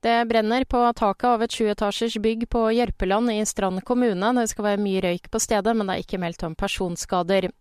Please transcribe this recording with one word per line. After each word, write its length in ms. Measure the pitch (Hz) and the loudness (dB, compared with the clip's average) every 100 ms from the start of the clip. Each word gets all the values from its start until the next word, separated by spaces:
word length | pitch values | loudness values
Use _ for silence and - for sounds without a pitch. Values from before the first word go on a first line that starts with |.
Det 240 | 233 233 233 | 2 2 2
brenner 380 | 226 214 240 | 2 2 0
på 280 | 269 247 240 233 | 0 2 2 2
taket 280 | 214 190 | 0 2
av 180 | 247 233 | 2 2
et 100 | 233 | 0
sjuetasjers 640 | - 220 208 208 202 233 220 | 0 0 0 -2 -2 -4 0
bygg 300 | 214 226 233 | -2 -2 -2
på 240 | 240 220 | 0 2
Jørpeland 560 | 226 240 - 185 202 240 | 2 0 -2 0 2 2
i 140 | 214 214 | 0 -2
Strand 380 | - 196 185 | -2 -2 -2
kommune. 480 | - 247 247 180 208 | -2 0 2 2 2
Det 140 | 247 220 | 2 0
skal 140 | - | -2
være 180 | 208 202 | -2 0
mye 180 | 208 190 | 0 0
røyk 300 | 180 175 - | 0 -2 -4
på 80 | 220 | -4
stedet, 380 | - 214 196 226 | 0 0 2 0
men 100 | 202 | -2
det 80 | |
er 80 | 185 | -4
ikke 160 | 180 190 | -4 -6
meldt 240 | 175 170 | -6 -6
om 140 | 170 160 | -8 -4
personskader. 880 | 196 - 185 170 - 185 175 196 185 - | -4 -2 -4 -4 -2 -2 2 2 0 -6